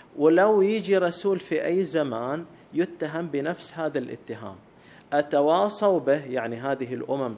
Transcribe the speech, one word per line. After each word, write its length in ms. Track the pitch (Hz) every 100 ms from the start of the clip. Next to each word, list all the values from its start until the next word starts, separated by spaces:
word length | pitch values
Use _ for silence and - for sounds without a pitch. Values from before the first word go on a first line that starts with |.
| - -
ولو 440 | 151 170 202 214
يجي 360 | 190 220 180 196
رسول 420 | 175 170 196 185
في 260 | - 151 -
أي 180 | 180
زمان 600 | 175 160 143 113 123 151 170 - -
يتهم 540 | 143 175 - 156 156 170
بنفس 500 | 143 147 175 - -
هذا 220 | 156 143
الاتهام. 560 | 123 113 - 110 107 98 - - - - -
أتواصوا 840 | 147 147 143 147 170 208 208 208 180
به، 260 | 135 143 127
يعني 300 | 127 117 117
هذه 380 | 135 131 120
الأمم 420 | 123 - 139 127